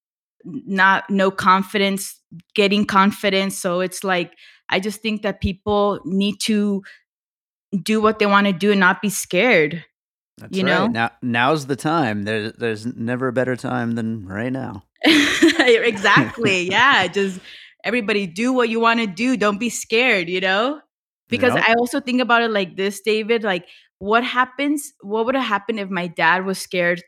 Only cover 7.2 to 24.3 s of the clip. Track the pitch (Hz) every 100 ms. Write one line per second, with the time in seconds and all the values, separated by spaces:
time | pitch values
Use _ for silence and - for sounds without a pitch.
7.2 | _ _ _ _ - 190 160 220 214 214
8.2 | 208 202 202 170 202 202 185 185 202 -
9.2 | - 180 247 185 151 165 - _ _ _
10.2 | _ _ 110 190 180 180 214 113 117 _
11.2 | 127 117 131 156 135 135 151 165 120 104
12.2 | 101 110 110 - 117 107 113 117 117 123
13.2 | 131 123 127 123 127 123 117 117 113 113
14.2 | 95 98 127 131 117 98 _ _ 285 311
15.2 | 294 - 330 - 254 220 233 202 202 202
16.2 | - - 220 185 180 202 262 233 180 202
17.2 | 196 185 - - - _ 190 240 202 208
18.2 | 185 175 247 254 233 226 226 226 220 170
19.2 | 247 233 208 202 240 - - 226 254 202
20.2 | 170 180 190 196 254 302 _ _ _ _
21.2 | - 247 247 - 220 233 240 285 254 247
22.2 | 233 233 233 208 180 - 196 202 220 220
23.2 | 214 233 208 180 - - _ _ 196 226
24.2 | 247